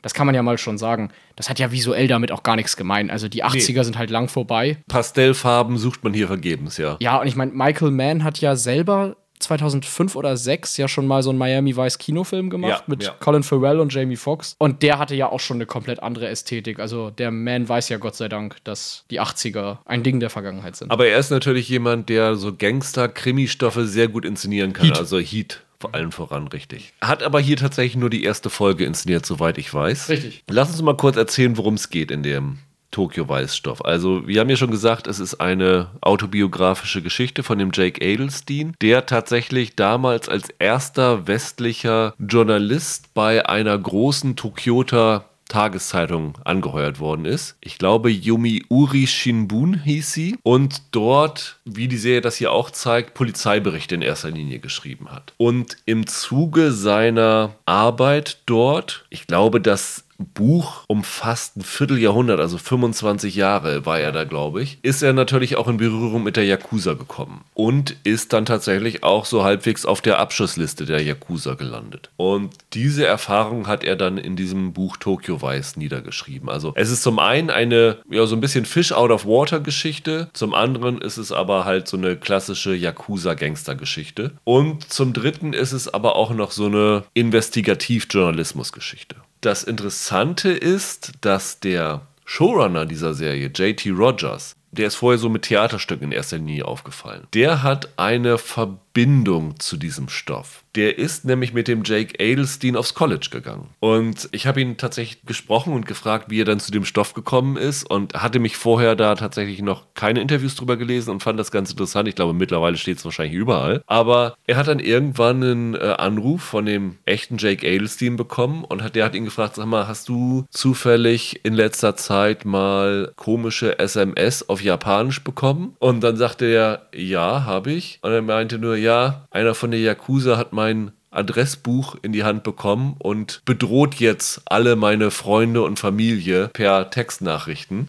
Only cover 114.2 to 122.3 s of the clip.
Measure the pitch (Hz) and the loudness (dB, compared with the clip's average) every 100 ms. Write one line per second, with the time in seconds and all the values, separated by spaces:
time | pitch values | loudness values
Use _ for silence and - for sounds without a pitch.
114.2 | 120 - - 123 143 147 - 120 143 123 | 2 -2 -2 2 2 0 2 2 2 2
115.2 | 117 127 127 120 117 113 104 - 95 107 | 2 4 2 0 -2 -2 -2 0 0 0
116.2 | 117 175 - 110 107 101 95 87 - 104 | 0 -2 -2 -2 0 -2 -2 -6 -2 -2
117.2 | - 113 104 98 67 95 107 - 123 120 | -4 -2 0 0 0 0 -2 -2 -2 -2
118.2 | 117 - 123 160 - 98 110 113 107 98 | -4 -2 -2 -2 -8 -8 -4 0 0 0
119.2 | 110 - 107 - 110 110 104 104 - 120 | -6 -4 -4 -4 -2 -2 -2 -6 -6 -2
120.2 | 123 131 131 - 131 127 127 117 117 117 | 0 0 -4 -2 0 2 6 6 6 2
121.2 | - - 110 110 107 - 110 101 - 98 | -2 -6 0 2 2 2 0 0 0 2
122.2 | 104 | 2